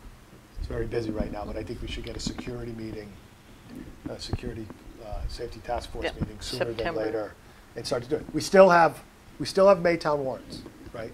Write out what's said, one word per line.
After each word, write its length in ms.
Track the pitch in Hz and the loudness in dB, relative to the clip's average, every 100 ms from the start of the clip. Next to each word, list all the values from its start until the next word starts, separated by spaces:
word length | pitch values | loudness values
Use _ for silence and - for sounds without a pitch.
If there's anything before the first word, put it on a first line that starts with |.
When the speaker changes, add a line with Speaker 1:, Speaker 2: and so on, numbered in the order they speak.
| - - - - - - | -20 -20 -20 -20 -16 -8
Speaker 1:
it's 80 | - | -4
very 180 | 123 110 | -2 -2
busy 260 | 120 107 | -2 -2
right 200 | 107 107 | -2 -4
now, 120 | 104 104 | -4 -6
but 100 | 107 | -6
I 60 | |
think 180 | 107 110 | -6 -8
we 60 | 120 | -6
should 160 | 120 | -8
get 120 | 117 110 | -8 -8
a 40 | |
security 540 | - - - 123 120 | -8 -8 -8 -8 -8
meeting, 360 | 113 110 107 104 95 - - - - - - - - - | -8 -8 -10 -12 -16 -20 -20 -20 -20 -18 -16 -16 -12 -10
a 100 | 113 | -10
security, 460 | - - 123 113 107 - - - 107 | -6 -6 -6 -8 -12 -14 -18 -16 -10
uh, 160 | 107 - | -6 -6
safety 300 | - 120 107 | -6 -10 -10
task 280 | 110 117 - | -6 -6 -4
force 140 | 120 151 | -6 -6
Speaker 2:
Yeah, 60 | - | -4
Speaker 1:
meeting 180 | - 104 | -6 -6
sooner 260 | - 127 120 | -8 -4 -4
than 100 | 110 | -2
Speaker 2:
September. 260 | 139 160 113 | -2 -2 -2
Speaker 1:
later 280 | 110 101 - - - - - | -2 -4 -10 -20 -20 -16 -10
and 100 | - | -4
start 180 | 127 | -4
to 60 | 123 | -2
do 60 | - | -4
it. 80 | - | -2
We 60 | 151 | -4
still 300 | - 190 190 | 6 10 12
have, 320 | 170 160 - - - - - | 10 6 4 -16 -20 -20 -8
we 60 | 143 | -2
still 220 | 190 190 | 6 8
have 120 | 185 | 8
Maytown 400 | 170 170 160 147 | 4 2 0 0
warrants, 420 | 131 107 - - - - - | -2 -6 -10 -14 -16 -18 -14
right? 180 | 120 113 | -12 -12